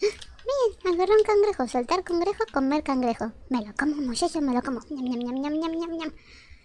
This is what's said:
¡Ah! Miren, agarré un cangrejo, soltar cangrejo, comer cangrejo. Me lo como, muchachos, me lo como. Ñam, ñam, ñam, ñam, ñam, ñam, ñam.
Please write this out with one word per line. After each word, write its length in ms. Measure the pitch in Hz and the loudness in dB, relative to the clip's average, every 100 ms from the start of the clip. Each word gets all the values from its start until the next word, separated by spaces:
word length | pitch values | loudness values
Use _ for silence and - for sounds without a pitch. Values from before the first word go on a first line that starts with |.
¡Ah! 300 | 415 - - - 453 | -2 -2 -14 -8 -4
Miren, 500 | 554 466 - 370 349 | 2 0 0 0 2
agarré 180 | 370 427 | 6 6
un 80 | |
cangrejo, 440 | 427 415 415 370 247 | 6 4 4 2 -2
soltar 360 | 254 240 359 | -2 0 0
cangrejo, 400 | 359 339 359 415 440 | 0 0 0 0 -2
comer 320 | - 269 302 | 0 2 0
cangrejo. 480 | 339 262 240 226 220 - - | 0 0 0 0 -6 -8 -4
Me 160 | 254 208 | -4 -2
lo 80 | - | -2
como, 200 | 294 294 | -2 -2
muchachos, 460 | 254 226 339 330 | -4 0 0 0
me 120 | 285 | 0
lo 80 | 247 | 0
como. 200 | 269 233 - | -2 -6 -8
Ñam, 300 | 285 254 240 | -6 -4 -4
ñam, 160 | 240 262 | -4 -4
ñam, 60 | |
ñam, 120 | 294 | -2
ñam, 180 | 302 330 | -2 -2
ñam, 260 | 330 339 330 | -4 -4 -6
ñam. 160 | 311 - - - - - | -8 -10 -20 -20 -20 -20